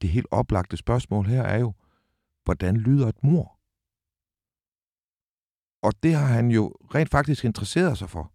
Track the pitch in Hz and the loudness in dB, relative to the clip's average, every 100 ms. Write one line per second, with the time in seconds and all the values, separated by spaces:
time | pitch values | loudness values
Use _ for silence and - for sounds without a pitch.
0 | 92 101 - 98 - 101 85 85 - 123 | -2 -2 -2 -2 0 -2 -2 -6 -2 -2
1 | - 104 98 127 98 104 120 98 _ _ | -2 -2 0 -2 0 -2 -2 -6 _ _
2 | _ _ _ _ - 85 90 110 110 139 | _ _ _ _ -6 -2 0 0 2 2
3 | 117 - 135 170 - _ _ _ _ _ | 2 0 2 2 0 _ _ _ _ _
4 | _ _ _ _ _ _ _ _ _ _ | _ _ _ _ _ _ _ _ _ _
5 | _ _ _ _ _ _ _ _ 107 - | _ _ _ _ _ _ _ _ -4 0
6 | 160 156 139 117 120 113 107 - - 147 | 2 2 2 2 4 2 0 -4 -6 -2
7 | 156 143 147 143 117 - 101 165 180 131 | 0 0 0 -2 -2 -4 -2 0 0 0
8 | 90 82 76 | -6 -10 -12